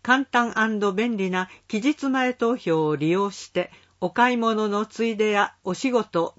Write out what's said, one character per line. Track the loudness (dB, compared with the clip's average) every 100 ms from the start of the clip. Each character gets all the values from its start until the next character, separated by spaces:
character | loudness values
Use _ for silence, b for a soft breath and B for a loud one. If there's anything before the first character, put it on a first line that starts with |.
簡 | 2 2 2
単 | 0 0 0
ア | 0
ン | 2
ド | 0
便 | 0 0 -2
利 | -2
な | -2 -4 B -6
期 | -2
日 | 0 0 0
前 | 0 0
投 | 0 0 0
票 | 0 2 2
を |
利 | 0 0
用 | 0 0
し | -6 -8
て、 | -6 -6 b b _
お | -4
買 | 2 2
い | 2
物 | 0 0 0
の | -2 -4
つ | -2
い | -2 0
で | 0
や | 2 0 -4
お | -8
仕 | -4 0
事、 | 0 0 -2 -2